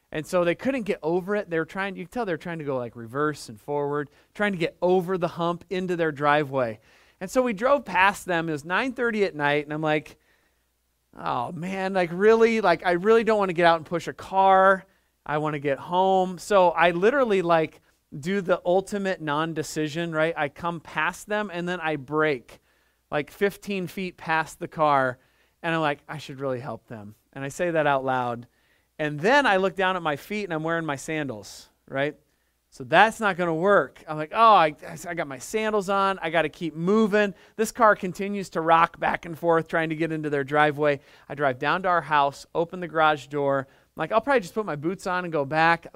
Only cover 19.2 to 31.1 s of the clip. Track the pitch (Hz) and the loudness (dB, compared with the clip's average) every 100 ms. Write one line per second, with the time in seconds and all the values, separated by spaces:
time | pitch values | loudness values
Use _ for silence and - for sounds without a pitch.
19.2 | 151 147 165 156 143 156 156 156 170 156 | -4 -2 -2 -4 -6 -4 -4 -4 -4 0
20.2 | 160 160 147 - 170 170 - 156 156 - | 0 0 -6 -4 -8 -8 -6 -2 -2 -4
21.2 | - 208 208 175 175 180 160 151 127 151 | -6 -4 -4 -6 -6 -4 -4 -6 -4 0
22.2 | 156 127 - - _ _ _ _ _ 151 | 0 -2 -8 -20 _ _ _ _ _ -6
23.2 | 147 - 202 - 202 196 175 - 185 - | -6 -4 -4 -4 -8 -8 -6 -8 -10 -10
24.2 | 170 160 160 - 170 165 151 139 131 127 | -4 -2 -2 -10 -12 0 2 4 2 -4
25.2 | _ _ _ _ 170 165 151 147 - 151 | _ _ _ _ -4 -2 -2 -4 -10 -14
26.2 | - 135 139 127 131 113 _ 113 104 - | -14 -8 -6 -6 -8 -12 _ -16 -16 -20
27.2 | _ 135 139 - 175 160 147 139 131 127 | _ -12 -12 -4 -2 2 2 2 0 -2
28.2 | 123 120 120 _ _ _ _ - 151 147 | -2 -6 -12 _ _ _ _ -8 -6 -2
29.2 | 185 285 254 190 190 170 185 185 160 143 | 2 4 4 2 0 0 -2 0 -2 -4
30.2 | - 208 190 156 160 165 160 139 - | -6 -8 -4 -4 -2 -4 -4 -6 -6